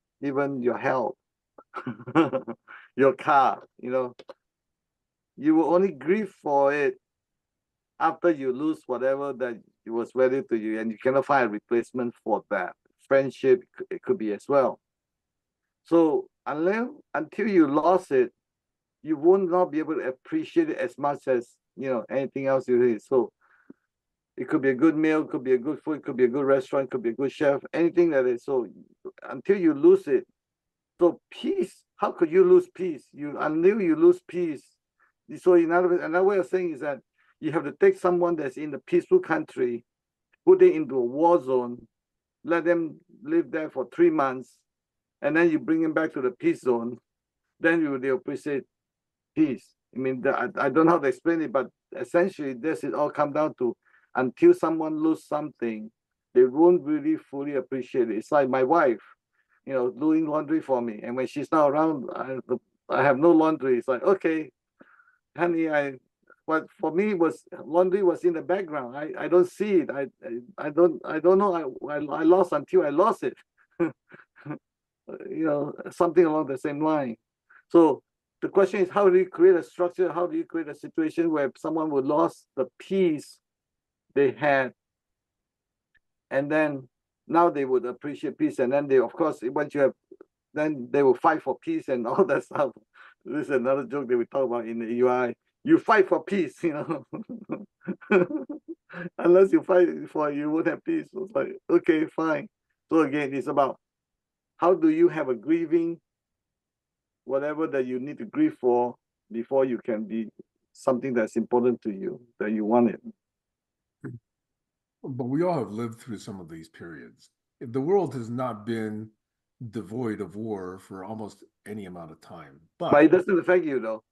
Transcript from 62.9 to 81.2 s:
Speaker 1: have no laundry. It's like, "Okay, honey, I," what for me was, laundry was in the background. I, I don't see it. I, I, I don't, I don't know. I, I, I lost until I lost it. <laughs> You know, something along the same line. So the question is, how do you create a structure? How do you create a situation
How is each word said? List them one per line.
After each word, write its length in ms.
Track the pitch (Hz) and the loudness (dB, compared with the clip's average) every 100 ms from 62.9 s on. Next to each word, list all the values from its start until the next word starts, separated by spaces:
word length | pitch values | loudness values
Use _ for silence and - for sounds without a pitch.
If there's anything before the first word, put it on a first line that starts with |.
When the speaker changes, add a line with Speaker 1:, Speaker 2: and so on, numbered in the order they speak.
| - | 0
Speaker 1:
have 140 | 139 131 | 2 4
no 140 | 165 | 6
laundry. 460 | 165 156 156 131 123 | 6 4 2 0 0
It's 100 | - | 0
like, 160 | 123 | -2
"Okay, 460 | 175 190 165 160 151 _ _ _ - _ _ _ _ - | 2 2 0 -4 -6 _ _ _ -20 _ _ _ _ -4
honey, 320 | 175 165 160 | -2 0 0
I," 240 | 151 143 131 _ _ _ _ - | 0 -2 -6 _ _ _ _ -4
what 200 | 156 156 _ | -4 -4 _
for 100 | 160 | -4
me 220 | 170 214 | 0 0
was, 300 | 190 165 160 - - - | 2 0 0 -14 -18 -4
laundry 380 | 165 185 190 | 0 2 2
was 200 | 185 160 | 2 2
in 100 | 175 | 0
the 80 | 160 | -2
background. 560 | 139 185 175 151 123 135 | -4 -4 -4 -8 -8 -10
I, 140 | 151 127 | -10 -8
I 100 | 156 | 0
don't 200 | 175 180 | 2 2
see 260 | - 208 190 | -2 0 0
it. 140 | 127 | 0
I, 180 | 131 135 _ | -6 -8 _
I, 420 | - 113 123 - 151 | -12 -12 -14 -12 -6
I 40 | |
don't, 320 | 147 175 156 - | 2 2 2 -8
I 140 | 156 | -2
don't 180 | 160 190 | 4 4
know. 160 | 202 170 143 123 127 | 2 -2 -6 -10 -8
I, 60 | |
I, 40 | 147 | -8
I 260 | 147 151 | -6 0
lost 280 | 160 180 185 | 4 4 4
until 340 | 151 139 185 156 | -2 0 0 2
I 40 | |
lost 340 | 143 214 196 | 2 0 0
it. 140 | 135 - _ _ _ - | -6 -10 _ _ _ -6
<laughs> 120 | 165 - _ - _ _ - 151 _ _ _ _ - - - | -6 -6 _ -20 _ _ -16 -16 _ _ _ _ -18 -16 -12
You 160 | 156 160 | -4 -2
know, 280 | 143 143 - - | -2 -4 -10 -8
something 340 | - 170 160 165 | 0 2 4 4
along 220 | 156 143 | 2 -2
the 100 | 135 | -4
same 240 | 156 143 | -6 -4
line. 360 | 156 156 131 113 _ _ _ _ _ | 0 0 -2 -8 _ _ _ _ _
So 340 | 170 160 127 _ _ _ _ | 6 6 4 _ _ _ _
the 60 | 160 | -2
question 300 | 190 190 208 | 2 2 0
is, 100 | 180 | -2
how 200 | 202 202 | 2 4
do 80 | 180 | 4
you 80 | 185 | 2
create 300 | - 180 175 | 4 6 6
a 80 | |
structure? 480 | - - 175 180 180 | 2 -4 -4 0 -2
How 160 | 156 175 | -2 -4
do 100 | 156 | -4
you 80 | 170 | -6
create 240 | 165 151 | -8 -8
a 60 | 143 | -10
situation 540 | 165 - 156 160 | -10 -4 -2 0